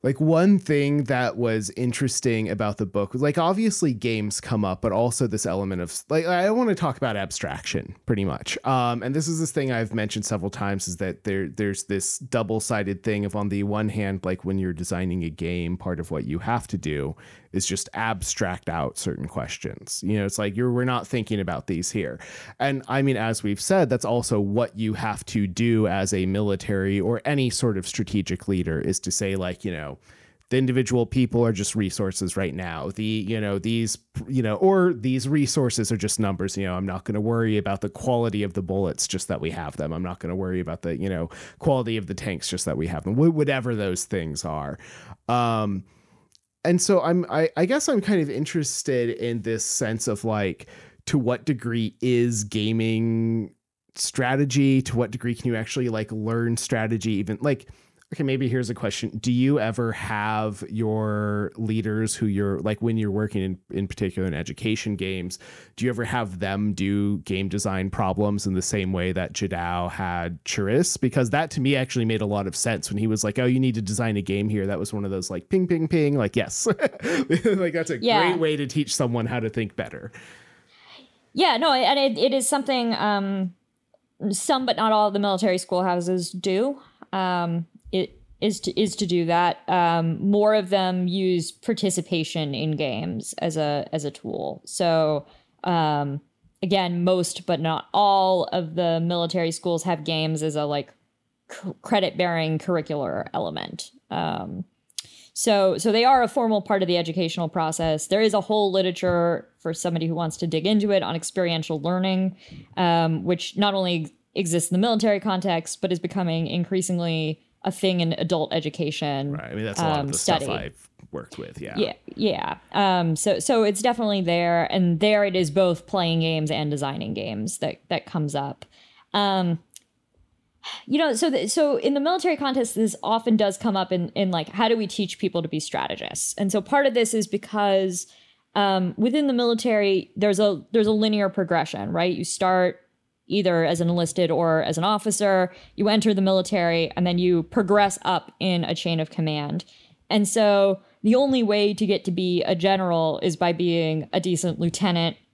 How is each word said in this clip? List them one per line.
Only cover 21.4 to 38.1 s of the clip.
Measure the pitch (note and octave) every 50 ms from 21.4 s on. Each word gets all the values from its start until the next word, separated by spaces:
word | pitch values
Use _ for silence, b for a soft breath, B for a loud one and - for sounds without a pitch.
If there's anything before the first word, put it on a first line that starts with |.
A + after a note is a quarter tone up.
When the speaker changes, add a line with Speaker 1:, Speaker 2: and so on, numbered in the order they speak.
Speaker 1:
about | F#2+ E2+ E2+ C2 -
these | - F#2+ E2 F2+ -
here. | - A2 F2 C2 A#1+ - B B B B B B B B
And | B2+ C#3 C#3 C3+ - -
I | B2+ C#3
mean, | C#3 C#3 C3
as | G#2 A2 A2+ A2+ -
we've | - G#2 G2+ G2+
said, | - - F#3+ F#3+ E3 A#2
that's | B2 A#2+ -
also | G#2+ A#2 A#2+ A#2+ - A#2 G#2
what | G2+ G2 G2+ A#2 A#2+ - - G#2
you | A2 G#2+
have | G#2+ F#2+ - A2 G#2 G#2+ -
to | - - A2+ G2+
do | F#2+ F2+ - A#2 A#2 A#2 A2 A2 G2
as | F2+ G2 G2 F#2+
a | G#2 F#2+ F#2
military | F#2 F#2+ G2+ G#2+ G2+ G2 F#2 - - G#2 G2 F#2+ G2 G2 G2+
or | F2 G2+ A#2+ A2+ -
any | C3+ D3 C#3 C3 A#2+
sort | G#2+ - - A#2+ G#2 F#2+
of | F2+ -
strategic | - - G#2 - - G#2 F#2+ - F#2 F2+ - -
leader, | G2 F2+ F2 E2 D#2+ D#2+
is | - - F#2+ -
to | - F#2
say, | F2+ - G#2+ F#2+ G2
like, | F#2+ F2+ F2+ F2+ - -
you | G2+
know, | F2 D#2 D2+ C#2+ C2+ - b b b b b b b b b _
the | A#2+ C3
individual | C3 B2+ B2 C3 B2+ - B2 B2 A#2
people | - - C3 B2+ A#2 - A#2 A#2+
are | A2+
just | A2 F2+ G2+ - -
resources | A2+ G#2 F#2+ - - G#2 F#2+ F#2 - F#2+ F2+ -
right | F#2+ G2 E2 C2
now. | F2+ F#2 F2 E2 D#2+ C2+ F2+
The, | F#2+ -
you | A2 G#2+ A2 A2 G2 G2 A2+ A2
know, | G#2+ G2+ G2 G2
these, | F#2 A2 A#2 A2+ A2+ G#2+ - - _ _ _ C3+ A#2 -
you | C3+ C3
know, | A#2 A2 G#2+
or | - F#3 F#3+ G3 F#3+ F3+ F3+
these | E3+ A#2 G#2+ C3 B2+ C3 A2+
resources | C3+ D3 D3+ C#3+ - - D#3 C3+ A#2+ - - G#2+ -
are | A2+
just | G2+ F2 G#2 - -
numbers. | A2 G2 F#2+ E2+ F#2+ G2 -
You | G2 G2
know, | F#2 F2+
I'm | F2+ F#2+
not | G2 F2+ F#2+ -
gonna | - G#2 G#2+
worry | G#2 A2+ A#2 A#2 A2+ A2 G#2+
about | G#2 F#2 G2 G2 G2
the | - G2+
quality | - - - C3